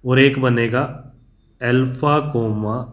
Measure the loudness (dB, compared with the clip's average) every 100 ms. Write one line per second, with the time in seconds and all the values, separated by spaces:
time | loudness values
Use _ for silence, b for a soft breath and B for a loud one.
0 | 2 4 4 4 0 0 0 -2 -4 -8
1 | -20 -20 _ _ _ _ -2 0 0 -2
2 | 0 0 0 -4 -2 -4 -4 -6 -8